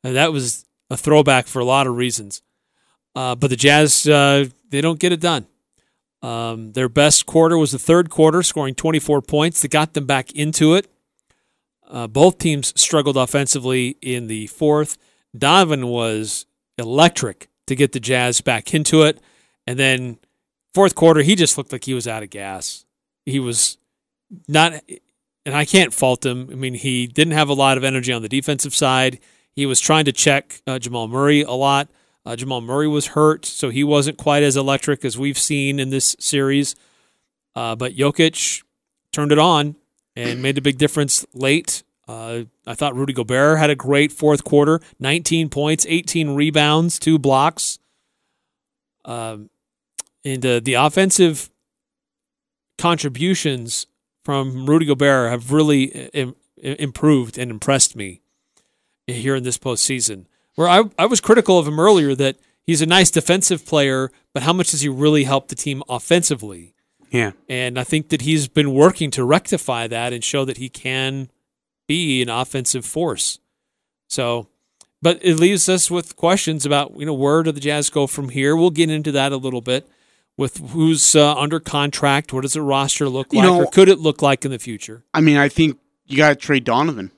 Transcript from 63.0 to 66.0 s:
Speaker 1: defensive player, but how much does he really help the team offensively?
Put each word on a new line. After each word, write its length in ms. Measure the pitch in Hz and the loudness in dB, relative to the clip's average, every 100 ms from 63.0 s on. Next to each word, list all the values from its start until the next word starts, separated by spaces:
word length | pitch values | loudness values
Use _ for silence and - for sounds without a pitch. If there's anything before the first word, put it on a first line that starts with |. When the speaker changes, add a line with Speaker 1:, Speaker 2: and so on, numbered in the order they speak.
| 180 | 4
Speaker 1:
defensive 540 | 165 - 185 180 175 | 2 2 0 0 -2
player, 480 | - 156 139 131 131 _ _ | -2 0 0 -2 -4 _ _
but 80 | 139 | -4
how 100 | 131 | -2
much 200 | 185 170 | 0 -2
does 100 | 147 | -2
he 60 | 143 | -4
really 360 | 131 151 151 | 0 2 2
help 240 | 135 139 - | 2 -2 -4
the 60 | |
team 280 | - 151 135 - | -10 -8 -8 -8
offensively? 840 | 123 | -10